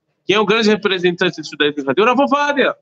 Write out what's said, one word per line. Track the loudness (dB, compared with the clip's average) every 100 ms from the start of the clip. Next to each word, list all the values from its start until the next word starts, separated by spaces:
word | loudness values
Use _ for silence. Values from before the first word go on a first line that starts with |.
| _ _ -2
Quem | 0
é |
o | 2
grande | 2 2
representante | 2 0 0 0 0 -2 -4
desse | -8
judaísmo | -2 -2 0
ilhati? | -2 0
O | 2
Rav | 2
Ovadia. | 0 0 -2 0 -2 -2